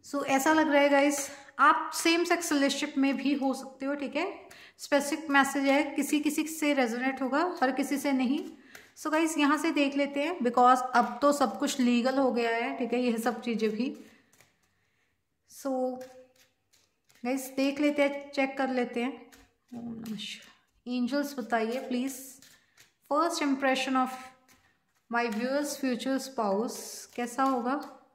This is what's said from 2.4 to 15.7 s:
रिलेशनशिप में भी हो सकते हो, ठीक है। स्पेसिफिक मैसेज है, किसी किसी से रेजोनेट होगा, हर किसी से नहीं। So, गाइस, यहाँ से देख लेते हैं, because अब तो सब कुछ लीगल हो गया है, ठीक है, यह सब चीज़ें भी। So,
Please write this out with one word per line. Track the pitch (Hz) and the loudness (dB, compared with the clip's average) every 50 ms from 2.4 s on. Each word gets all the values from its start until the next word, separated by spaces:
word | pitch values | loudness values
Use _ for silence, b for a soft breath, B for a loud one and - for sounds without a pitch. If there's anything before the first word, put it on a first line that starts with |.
| 339 - | 0 0
रिलेशनशिप | 302 285 277 277 269 - 302 294 - | 2 2 2 2 2 0 -4 -4 0
में | 277 269 277 269 | 0 2 2 2
भी | - - 277 285 | 0 0 0 0
हो | 240 262 269 247 | 0 0 -2 -2
सकते | - - - - - 269 | -2 -6 -12 -12 -8 -6
हो, | 277 285 | -6 -4
ठीक | 285 285 240 220 | -4 -6 -4 -4
है। | 285 339 403 - - - B B B B B B | -4 -4 -4 -6 -10 -16 B B B B B B
स्पेसिफिक | _ - - 294 285 - - 320 311 - - | _ -4 2 2 2 2 0 -4 -6 -4 2
मैसेज | 277 277 262 269 - 285 269 | 4 4 4 4 2 0 2
है, | 277 269 285 302 | 4 4 4 2
किसी | 302 - - 277 - 302 294 | 0 -2 -4 -2 0 0 0
किसी | 294 302 294 - 302 | 0 0 0 0 -4
से | 311 - - 311 294 294 | -4 -4 -2 0 2 2
रेजोनेट | 269 254 226 226 233 254 262 262 - | 2 2 0 0 -2 -2 -2 -2 -2
होगा, | 269 247 254 294 339 359 349 - 262 | -2 0 0 0 0 0 0 0 0
हर | 254 | 0
किसी | 269 285 277 - 294 | 2 0 -2 -2 -2
से | 277 - 285 | -2 0 0
नहीं। | 277 254 262 233 285 330 370 - - B B B B B B B B | 2 2 2 2 0 -2 -2 -8 -14 B B B B B B B B
So, | - - 311 | -10 -6 0
गाइस, | 302 311 330 311 330 | 2 2 2 2 2
यहाँ | 294 294 277 302 | 2 4 4 4
से | 294 294 330 | 2 2 0
देख | 285 294 285 277 277 | 2 2 2 2 2
लेते | 277 285 277 285 285 285 | 0 -2 0 0 -2 -2
हैं, | 320 359 349 | -2 -2 -2
because | 233 240 233 247 247 247 254 254 | -2 0 4 6 8 8 6 6
अब | - - - 247 226 - - - | 2 2 2 2 2 2 -2 2
तो | - 285 | 2 2
सब | 285 285 277 226 - - | 4 4 2 0 0 -2
कुछ | 294 - - - | -4 -2 0 2
लीगल | 247 240 240 240 233 262 262 | 2 4 4 4 2 2 2
हो | 277 269 254 | 2 2 2
गया | 220 240 233 233 | 2 0 0 0
है, | 226 233 233 269 269 | 0 -2 -2 -4 -4
ठीक | 269 254 220 233 | -4 -4 -2 0
है, | 247 | 0
यह | 247 247 226 | 0 0 0
सब | 220 226 247 226 - | 0 0 -2 -2 -2
चीज़ें | - 240 226 202 220 214 | -4 -4 -2 0 0 -2
भी। | 208 208 247 285 302 b b b b b b b b b b b b b b b b b b b b b b b b b b _ _ _ _ _ - - | 0 -2 -4 -4 -4 b b b b b b b b b b b b b b b b b b b b b b b b b b _ _ _ _ _ -20 -10
So, | - 277 | -6 -4